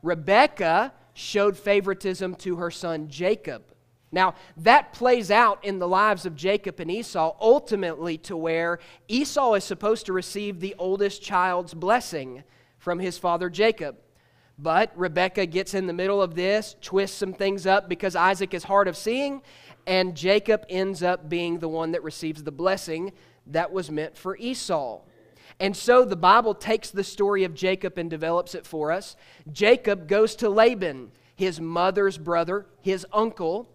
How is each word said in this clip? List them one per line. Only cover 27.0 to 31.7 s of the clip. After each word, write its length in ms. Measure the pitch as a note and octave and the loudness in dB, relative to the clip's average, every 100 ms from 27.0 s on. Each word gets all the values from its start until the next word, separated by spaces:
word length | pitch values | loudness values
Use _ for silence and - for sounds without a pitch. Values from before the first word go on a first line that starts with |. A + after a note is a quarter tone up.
story 400 | F#3+ - G3+ G3+ | -8 0 0 2
of 100 | F#3 | 0
Jacob 440 | D3+ F#3 F#3+ F#3+ F3+ | 0 -2 0 -4 -6
and 120 | E3+ | -6
develops 460 | D#3+ D#3+ E3+ F3 F3+ | -4 0 0 -2 -10
it 100 | - | -10
for 260 | D#3+ D3+ | -4 -2
us. 240 | F3 - - - - - | -2 -4 -20 -20 -20 -18
Jacob 560 | D3 G#3 B3+ - G3+ D#3 | 0 2 2 0 -4 0
goes 280 | G3+ A3 - | 2 2 0
to 120 | A3 | -2
Laban, 600 | G3+ A3+ A#3+ F3+ C3+ A#2 _ _ _ | 4 4 4 -6 -8 -14 _ _ _
his 240 | F#3+ D#3+ | -4 -4
mother's 580 | E3 | -6